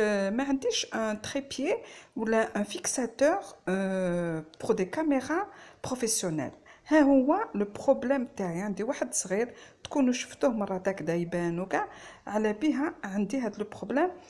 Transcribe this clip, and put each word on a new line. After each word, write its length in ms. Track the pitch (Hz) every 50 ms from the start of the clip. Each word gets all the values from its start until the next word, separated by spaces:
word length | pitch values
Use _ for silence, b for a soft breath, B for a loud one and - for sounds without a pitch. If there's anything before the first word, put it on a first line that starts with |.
| 214 214 208 202 196 196 208 240
ما 60 | 277
عنديش 500 | 277 269 269 - 494 440 - - - -
ان 280 | 226 220 220 214 208
تريبيي 560 | - - - 277 269 277 - - 262 320 - - B B B B B B B
ولا 420 | - 220 214 226 220 - - - 214
ان 60 | 208
فيكساتور، 760 | - - - - - - - 247 226 - - 269 294 - 403 - - - - - -
آه، 760 | 185 190 196 190 190 190 185 180 175 175 175 170 165 160 156 - - -
بور 140 | - - 220
دي 100 | - 190
كاميرا 640 | 180 - 311 320 311 277 262 254 262 302 349 415 392 B B B B B B -
بروفيسيونيل. 680 | - 262 247 - 220 - - - 180 160 156 165 - - - B B B B B -
ها 120 | 302 311
هو 500 | 285 269 277 269 254 277 320 392 453 440 -
لو 100 | 202 208
بروبليم 600 | 202 208 - - - 269 269 226 247 277 277 240 247 - -
تاعي، 240 | 196 180 165 170
عندي 220 | 196 214 190 185 202
واحد 300 | 226 294 - 302 247 -
صغير 400 | - - 180 185 208 233 240 B B B B B B -
تكونوا 300 | - - 294 269 247 247
شفتوه 360 | 247 - - - - - 277
مرات 380 | 226 220 202 190 190 185 185 202
هكذا 280 | 190 190 156 160 165
يبان 440 | 175 175 170 180 175 170 170 170 170
وكاع، 280 | 185 190 - 302 427 392 B B B B B B B -
على 260 | 202 214 214 214 208
بها 400 | 214 311 311 262 247 285 349 339 - -
عندي 360 | 202 190 208 208 190 269 269
هاد 200 | 247 214 208 214
لو 60 | 208
بروبليم 440 | 208 - - - 196 240 277 330 359 359 B B B